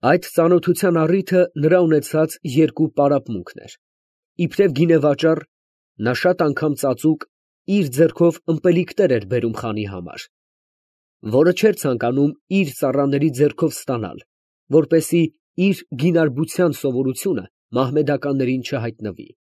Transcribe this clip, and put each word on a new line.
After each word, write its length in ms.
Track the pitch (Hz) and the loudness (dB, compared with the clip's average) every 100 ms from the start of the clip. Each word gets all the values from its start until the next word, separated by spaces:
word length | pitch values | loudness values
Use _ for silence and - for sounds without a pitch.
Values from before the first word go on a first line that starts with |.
Այդ 240 | 120 170 - | 2 0 0
ծանոթության 680 | - 165 180 165 165 190 170 | 0 4 4 2 0 2 2
առիթը 420 | 156 190 - 185 180 | 2 0 2 0 0
նրա 240 | - 151 180 | 0 2 4
ունեցած 600 | 170 151 147 156 156 - 165 | 4 2 0 -2 -2 -4 -4
երկու 460 | 127 156 - 160 | 2 2 2 -2
պարապմունքն 640 | - 143 143 - 104 85 - | 2 2 2 -2 -10 -10 -18
էր։ 140 | - - _ _ _ _ _ _ | -20 -20 _ _ _ _ _ _
Իբրև 380 | 170 - 196 135 | -6 2 0 2
գինեվաճառ, 600 | 165 160 147 143 160 160 156 _ _ _ _ _ | 4 4 4 2 0 0 -4 _ _ _ _ _
նա 140 | 110 | -4
շատ 300 | 123 180 180 | 0 0 2
անգամ 320 | 160 139 156 139 | 0 0 -2 -2
ծածուկ 560 | 143 123 160 151 - _ _ _ - | -2 0 0 -2 -4 _ _ _ -2
իր 200 | 202 156 | -2 0
ձեռքով 480 | 123 165 - 170 165 - | 2 0 4 0 0 -4
ըմպելիքներ 680 | 160 185 170 160 - 190 | -2 2 0 -2 0 0
էր 120 | 123 98 | 0 -2
բերում 300 | 123 117 110 | -4 -4 -6
Խանի 240 | 117 104 | -8 -6
համար, 380 | 101 95 87 - - _ _ _ _ _ _ _ _ _ | -8 -10 -14 -16 -20 _ _ _ _ _ _ _ _ _
որը 300 | 117 117 165 | -2 2 2
չէր 220 | 175 214 196 | 4 2 0
ցանկանում 540 | 147 120 117 135 143 143 _ | -2 -2 -2 0 0 -2 _
իր 220 | 190 170 | -2 -2
ծառաների 580 | - 143 131 139 139 156 | -2 -2 0 0 0 0
ձեռքով 460 | 127 147 - 160 | 2 0 2 -4
ստանալ, 480 | - - 123 101 - _ _ _ _ _ | -4 -6 -6 -6 -10 _ _ _ _ _
որպեսզի 500 | 143 147 165 156 170 160 _ _ - | 2 4 0 2 0 0 _ _ -2
իր 240 | 190 190 - | 0 0 -6
գինարբության 840 | 131 160 170 156 123 156 - 175 139 | -2 0 2 0 -2 -6 0 0 0
սովորությունը 680 | 139 123 135 127 196 139 92 _ _ | -4 -2 -4 -4 -4 -4 -6 _ _
մահմեդականներին 960 | 123 131 143 143 143 143 139 127 131 | -4 -2 0 -2 -2 -4 -2 -2 -2
չհայտնվի։ 640 | 123 135 117 113 107 87 - - | -4 -6 -6 -8 -10 -12 -18 -20